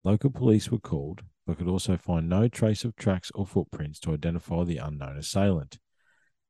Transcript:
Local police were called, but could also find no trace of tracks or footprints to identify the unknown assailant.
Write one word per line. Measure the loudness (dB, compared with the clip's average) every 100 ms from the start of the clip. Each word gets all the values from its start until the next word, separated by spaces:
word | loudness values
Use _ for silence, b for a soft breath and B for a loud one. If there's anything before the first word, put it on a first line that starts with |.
Local | 2 4 2
police | 2 6 6 4
were | -4
called, | -2 -4 -4 -10 -16 _ -6
but | -4
could | 0
also | 0 0 0
find | 0 -2 2
no | 2 2
trace | 2 0 2 -4
of | -2
tracks | 0 0 -2
or | -6 -2
footprints | -2 -2 -6 -8 -6
to | -4
identify | -2 -2 -4 -2 -2
the | 0 -2
unknown | -6 -8 -10 -10
assailant. | -4 2 2 2 -4 -14 _ _ _ _ _ _